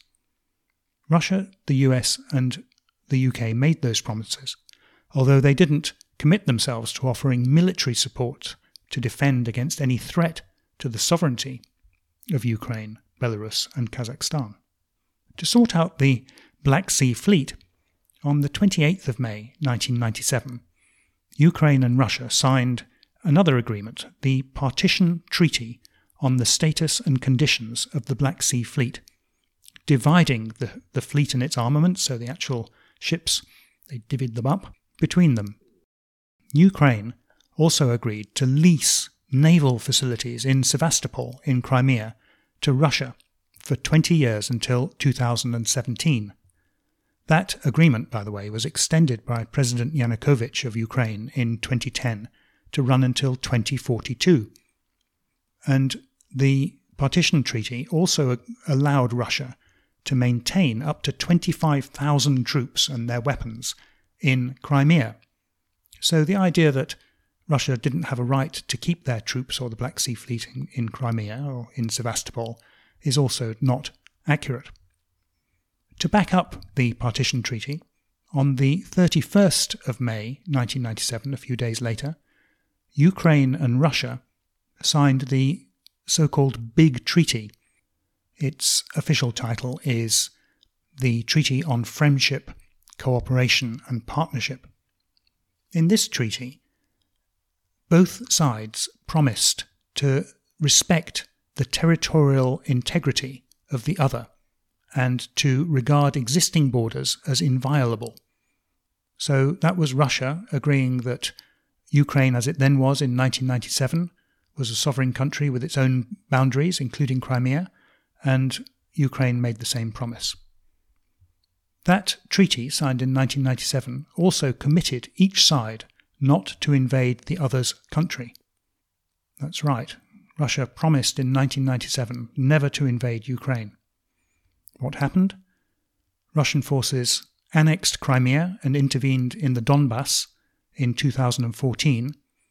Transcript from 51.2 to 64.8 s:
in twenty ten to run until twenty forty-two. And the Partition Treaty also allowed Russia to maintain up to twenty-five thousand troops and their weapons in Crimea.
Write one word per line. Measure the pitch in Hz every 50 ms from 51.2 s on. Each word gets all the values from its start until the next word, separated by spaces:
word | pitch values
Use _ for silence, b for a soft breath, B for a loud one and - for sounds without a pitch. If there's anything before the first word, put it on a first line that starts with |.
| 113 - -
in | 135 120 117 117 110
twenty | - - 127 117 - 123
ten | - - - 120 113 101 113 - _ _ _ _ _ _ _ _ -
to | 147 131
run | 123 131 131 131
until | 127 123 - 143 131 127
twenty | - - - 131 117 107 - 139
forty-two. | 127 - - 120 107 - - 120 - - 185 170 120 101 - - _ _ _ _ _ _ _ _ _ _ _ _ _ _ _ _ _ _ _ _ _ -
And | 143 135 135 135 131 - - - _ _ _ _ _ -
the | 131 139 135 135 135 139 - - _ _ _ _ -
Partition | 143 135 - 180 160 - - 147 120
Treaty | - - 113 107 - 123 120 156 -
also | 170 156 185 - - - 143 127 123 120 - - 233 - -
allowed | 165 139 135 147 143 143 139 123 113 120
Russia | 123 113 - - - 135 123 - - _ _ _ _ _ _ _ _ -
to | - 139
maintain | 127 123 123 120 117 - - - 196 180 127 107 113 151
up | 156 151 - -
to | 139 -
twenty-five | - - - 175 165 - 175 - - 165 156 147 139 -
thousand | - - - 139 147 147 139 117 147 135 127 117
troops | - - 139 120 - - - - -
and | 135 117 117 120
their | 123 120
weapons | 117 143 127 - - 123 110 117 123 - - b b b b b b b b _
in | - 139 131 127 123 127 135 - -
Crimea. | - 143 139